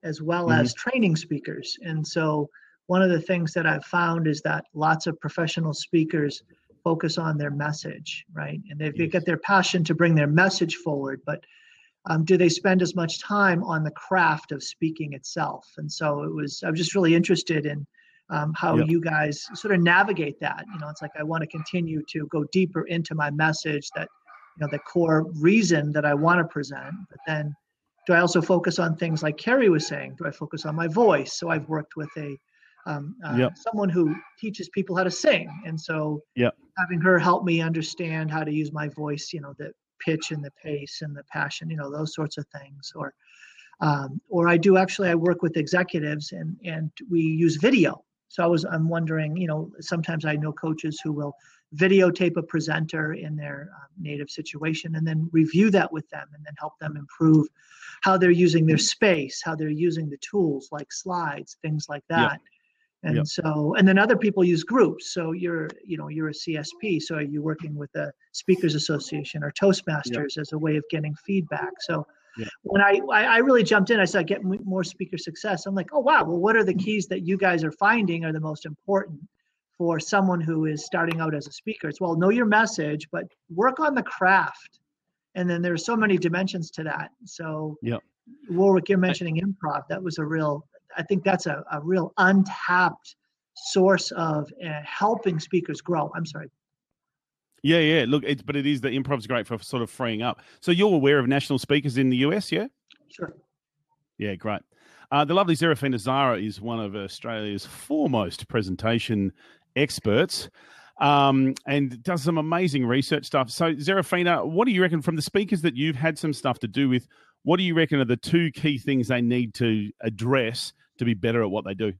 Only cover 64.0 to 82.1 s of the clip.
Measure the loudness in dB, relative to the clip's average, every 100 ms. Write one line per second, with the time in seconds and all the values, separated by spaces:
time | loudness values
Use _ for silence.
64 | 6 4 2 4 4 4 2 4 4 2
65 | -8 -6 -6 -4 -4 -4 -6 -10 -10 -10
66 | -8 -6 -6 -6 -6 -6 -8 -8 -2 -2
67 | -2 -6 -4 -4 -4 -6 -8 -10 -10 -8
68 | -10 -10 _ -14 2 2 4 0 -2 -4
69 | -4 -10 -8 -8 -8 0 2 2 0 -6
70 | -4 -6 -6 -6 -8 -4 0 -2 -2 -4
71 | -4 -8 -4 -2 -2 -6 -8 -10 -6 -6
72 | -6 _ _ -12 -12 -10 0 4 6 4
73 | 2 2 4 4 6 6 6 4 4 4
74 | 4 2 0 -2 -2 -4 -4 -4 -4 -8
75 | -8 -8 -10 -10 -6 -6 -4 -4 -2 0
76 | 4 2 2 0 2 4 4 0 0 -2
77 | -2 -4 -2 0 2 2 -2 0 2 2
78 | 2 -2 -2 -4 -4 -8 -10 -16 -2 -2
79 | -2 -14 -18 _ _ _ _ _ -2 -2
80 | 0 2 2 0 0 -2 -2 -4 -4 -2
81 | -2 -2 -2 -4 -8 -14 -10 -8 -8 -4
82 | -2